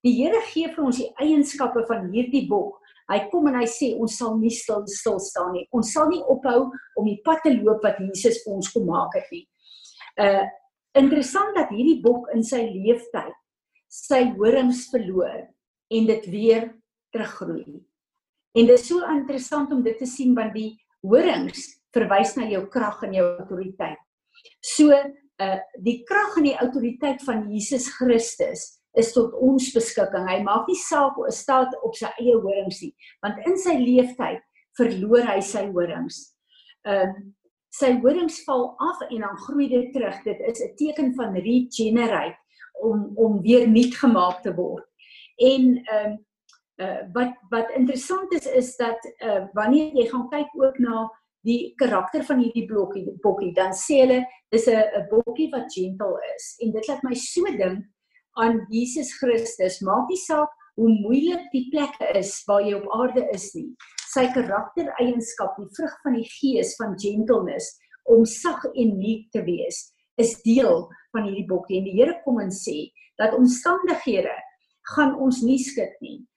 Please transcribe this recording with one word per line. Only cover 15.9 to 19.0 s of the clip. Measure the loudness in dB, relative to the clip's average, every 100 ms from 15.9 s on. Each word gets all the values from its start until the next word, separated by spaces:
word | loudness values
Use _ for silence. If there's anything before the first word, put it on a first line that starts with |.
| 0 2
dit | 0 -4
weer | 0 4 4 0 -12 _ _ _
teruggroei. | -8 -8 -10 -10 -10 -12 -20 _ _ _ _ _ _ _ 4
En | 8
dit | 8
is | 6
so |
interessant | -2